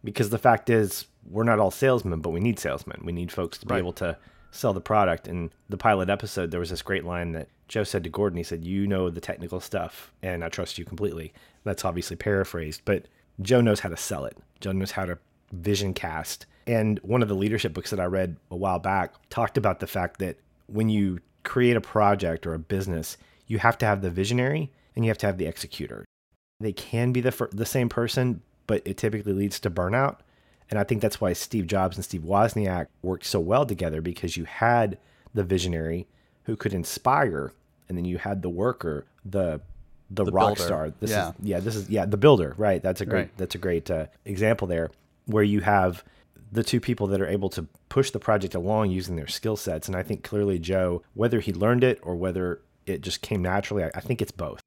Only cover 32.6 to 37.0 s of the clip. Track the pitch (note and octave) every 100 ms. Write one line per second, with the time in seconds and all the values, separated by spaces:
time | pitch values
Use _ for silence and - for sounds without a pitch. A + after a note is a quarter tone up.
32.6 | G2 F2+ E2 _ F#2 F2+ - G2+ E2 A#2+
33.6 | C3+ F#2 F2 D#2 E2 E2+ F2 E2+ D#2+ -
34.6 | A2+ A#2+ G#2+ F2+ _ _ - G#2 F2+ F#2
35.6 | F2+ E2+ D#2+ E2+ F#2+ _ _ _ - A2+
36.6 | G#2+ F#2+ E2 -